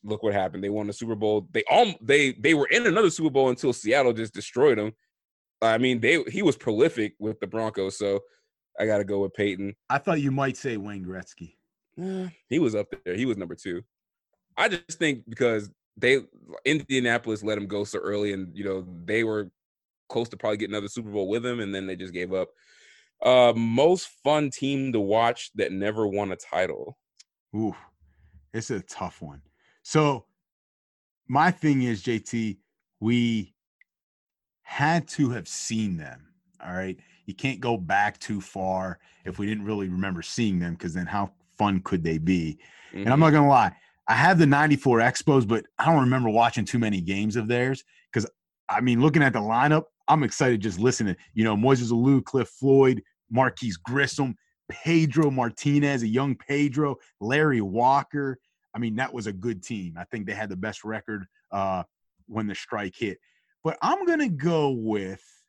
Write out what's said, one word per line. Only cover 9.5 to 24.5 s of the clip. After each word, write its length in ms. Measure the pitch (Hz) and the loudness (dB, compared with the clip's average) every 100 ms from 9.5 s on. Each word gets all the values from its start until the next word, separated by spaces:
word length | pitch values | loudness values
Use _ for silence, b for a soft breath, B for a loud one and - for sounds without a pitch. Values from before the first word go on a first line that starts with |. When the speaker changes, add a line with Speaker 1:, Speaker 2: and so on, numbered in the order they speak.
| 92 98 101 _ | -2 -8 -10 _
Speaker 2:
I 80 | 139 | -2
thought 240 | - 165 | 0 -2
you 80 | 139 | 0
might 260 | 135 135 - | 0 -2 -4
say 200 | 135 110 | -6 -6
Wayne 280 | 101 101 92 | -8 -10 -10
Gretzky. 500 | 92 90 - 82 _ _ _ _ - | -12 -14 -20 -20 _ _ _ _ -12
Speaker 1:
Eh, 300 | 185 190 185 - _ | -8 -8 -10 -14 _
he 120 | 147 | 0
was 160 | 135 107 | 0 0
up 180 | 101 - 90 | -6 -10 -8
there. 100 | 92 | -4
He 100 | 127 | -2
was 120 | 101 | -4
number 180 | 87 87 | -6 -10
two. 260 | 98 87 113 _ _ _ _ _ _ - | -10 -10 -12 _ _ _ _ _ _ -2
I 100 | 214 | -2
just 320 | 175 - - | -2 -8 -4
think 240 | 160 127 110 | -2 -2 -10
because 440 | 113 123 110 104 _ _ - | -2 0 0 -6 _ _ -2
they, 240 | 123 135 - _ _ - 131 | 2 2 0 _ _ -6 -2
Indianapolis 760 | 151 139 131 123 117 113 107 | -2 0 -2 0 0 -2 -4
let 140 | 104 107 | -4 -4
him 80 | 101 | -4
go 180 | 101 104 | -6 -6
so 120 | 107 | -6
early, 340 | 92 104 104 | -4 -4 -4
and, 220 | 98 90 85 | -4 -10 -8
you 80 | 98 | -6
know, 200 | 95 90 87 85 | -6 -8 -14 -4
they 180 | 107 | -2
were 260 | 113 107 98 _ _ _ _ _ _ | 0 -4 -6 _ _ _ _ _ _
close 180 | 117 117 | -6 -6
to 80 | 104 | -6
probably 200 | 110 107 | -4 -4
getting 180 | 101 107 | -4 -6
another 140 | 101 | -8
Super 200 | - 107 | -10 -6
Bowl 160 | 101 92 | -4 -2
with 160 | 113 123 | -2 -4
him, 140 | 120 | -6
and 140 | 101 | -6
then 140 | 98 95 | -6 -8
they 80 | 90 | -10
just 180 | 92 | -10
gave 200 | 87 90 | -8 -4
up. 160 | 92 90 b b b b b b _ | -4 -4 b b b b b b _
Uh, 300 | 117 127 120 117 | 4 6 6 4
most 540 | 113 117 156 185 - _ | 0 4 4 4 -2 _
fun 260 | 139 151 147 | 0 2 0